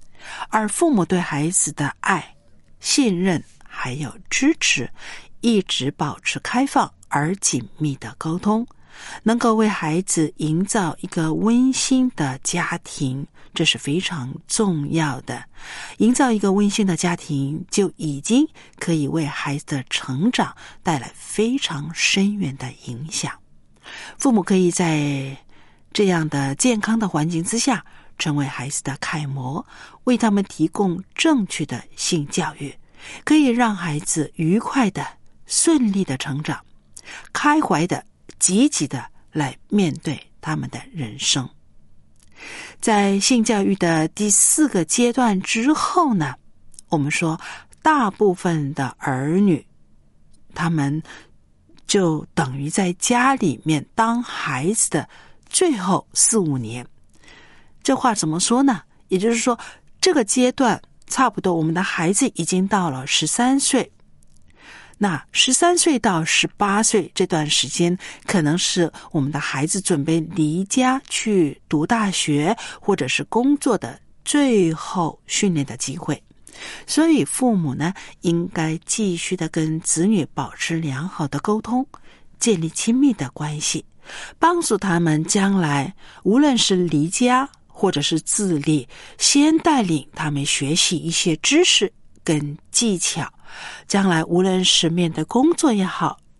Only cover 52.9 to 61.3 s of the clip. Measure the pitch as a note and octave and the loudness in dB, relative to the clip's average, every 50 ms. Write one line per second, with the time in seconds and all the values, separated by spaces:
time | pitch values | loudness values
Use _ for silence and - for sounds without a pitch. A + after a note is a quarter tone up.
52.9 | F3 - - - B3 A#3+ B3 C4+ C4+ B3+ G#3+ D#3 A#2+ - - D#3 D#3 C#3+ - _ | -2 -2 -2 0 2 2 2 2 0 2 2 0 0 0 -2 0 0 0 -2 _
53.9 | - - A3 A3+ A#3 A#3+ A#3 - - - - D3+ C#3 B2+ C#3+ F3+ A3+ - - - | -2 0 0 2 2 -2 -4 -6 -8 -8 -6 -4 -4 -2 -2 -2 0 0 -2 0
54.9 | - D3+ - - - - - - - - _ - - - F#4 E4+ C4+ G3 F3+ F#3+ | 0 -2 -4 -4 -14 -20 -20 -20 -20 -20 _ -4 0 0 2 2 2 0 0 0
55.9 | F#3 C#3+ - _ - - - - - G#3+ F#3 D#3 C#3 B2+ A#2 G#2 A#2 B2 A#2+ - | 0 0 -2 _ -2 0 2 2 2 2 0 0 0 -2 -4 -6 -10 -10 -12 -16
56.9 | - - _ _ _ _ - - - - - - - - - - - - - - | -20 -20 _ _ _ _ -20 -20 -20 -20 -20 -20 -20 -20 -20 -20 -20 -6 0 0
57.9 | C4+ - - B3 G#3 - - D#3 D#3 F3 - - A#3 B3+ C#4 C#4 A3+ E3 - _ | 0 2 2 0 0 2 -2 -2 -2 -2 0 0 2 4 4 2 2 0 -4 _
58.9 | _ _ _ - F#3+ F3+ G3+ A#3 A#3 A#3 - B3+ A#3 - - - - - _ - | _ _ _ -2 -2 2 2 2 0 2 0 0 -2 -2 -6 -18 -20 -20 _ -20
59.9 | - - - F#4 E4 D4+ C#4 - - B3+ B3 B3 - - C4+ A3+ F3+ - - _ | -10 -2 0 2 4 4 2 2 2 4 4 2 4 2 2 2 2 0 -4 _
60.9 | _ - - - - - C4 A#3+ | _ -20 -12 -8 0 2 2 2